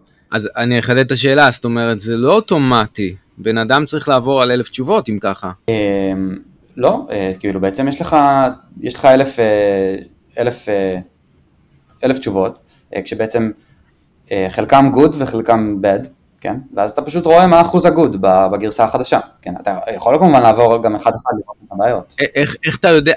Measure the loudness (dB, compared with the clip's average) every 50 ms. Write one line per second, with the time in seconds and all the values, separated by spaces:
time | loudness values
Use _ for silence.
0 | _ _ _ _ _ -8 -6 -6 -6 -6 -6 -4 -2 0 0 0 0 0 0 0
1 | 0 0 0 0 0 2 4 4 4 4 2 0 -4 -4 -4 -2 -2 -2 -4 -4
2 | -4 -6 -4 0 2 2 2 2 0 0 0 0 2 2 2 0 0 -2 -4 -8
3 | -8 -8 -8 -12 _ _ _ -8 -4 -2 -2 -2 0 0 0 0 0 -2 -6 -6
4 | -2 0 0 0 0 0 0 2 2 2 0 -2 -4 -6 -8 -6 -4 -2 -2 -2
5 | -2 -4 -6 -4 -4 -6 -6 -6 -8 -12 -12 -10 _ -4 -4 -2 -2 -2 -2 -2
6 | -2 -2 -4 -4 -6 -6 -8 -10 -16 _ _ _ _ _ -6 -2 0 0 0 -2
7 | -6 -8 -6 -6 -4 -6 -6 -6 -6 -6 -4 -2 -4 -4 -2 -4 -4 -4 -4 -6
8 | -4 0 2 2 2 2 2 2 0 -2 -4 -8 _ _ -16 -12 -12 -10 -4 2
9 | 4 6 6 6 4 0 -2 -2 0 2 2 2 2 0 0 0 -2 -2 -4 -8
10 | -12 -16 _ _ _ _ -6 -4 -4 -4 -4 -8 -6 -4 -4 -2 -2 -2 -4 -6
11 | -10 _ _ _ _ _ _ _ _ _ _ _ _ _ _ _ _ _ _ _
12 | -2 -2 -2 -2 -4 -6 -4 -2 -4 -4 -6 _ _ _ _ _ _ -12 -10 -10
13 | -10 -8 -6 -6 -6 -4 -4 -4 -4 -4 -8 _ _ _ _ _ _ _ _ _
14 | _ _ _ _ _ -8 -6 -4 -4 -4 -4 -4 0 4 4 4 4 4 4 4
15 | 2 2 2 -2 -6 -6 -6 -4 0 0 0 0 0 -2 -4 -2 0 0 0 0
16 | -4 -10 _ _ _ _ _ _ -10 -10 -10 -10 -12 -8 -6 -4 -4 -4 -4 -6
17 | -8 -6 -6 -2 2 4 6 6 6 6 6 4 4 4 2 2 2 2 4 2
18 | 2 0 0 0 2 4 4 4 4 2 0 -2 -4 -4 -2 0 0 0 0 -2
19 | -2 0 -2 -2 -2 -4 _ _ -14 -14 -12 -8 -6 -6 -6 -6 -8 -10 -8 -2
20 | 0 2 2 4 4 6 6 6 6 6 6 6 4 4 4 2 0 -2 -2 -2
21 | -2 -2 -2 -2 -4 -6 -6 -6 -8 -12 -16 _ _ -10 -6 -2 -2 -2 -2 -4
22 | -8 _ _ -6 -6 -4 -2 -2 -4 -4 -6 -8 -8 -8 -4 0 2 4 4 4
23 | 4 2 0